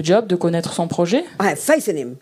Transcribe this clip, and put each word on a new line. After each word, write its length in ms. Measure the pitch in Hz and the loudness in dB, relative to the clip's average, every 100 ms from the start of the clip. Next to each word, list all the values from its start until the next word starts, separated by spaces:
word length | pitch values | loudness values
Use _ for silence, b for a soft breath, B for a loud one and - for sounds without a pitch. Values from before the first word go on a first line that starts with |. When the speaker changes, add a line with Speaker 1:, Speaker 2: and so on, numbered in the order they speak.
Speaker 1:
job 240 | 156 202 214 | 2 2 2
de 80 | 180 | 0
connaître 360 | 170 165 165 | 0 0 -2
son 160 | - 170 | -4 -2
projet, 360 | - 170 254 349 - | 0 0 0 -2 -2
Speaker 2:
I 60 | 190 | 0
have 100 | 147 | 0
faith 320 | - 311 214 | 2 2 2
in 60 | 156 | -4
him. 180 | 123 131 | -6 -10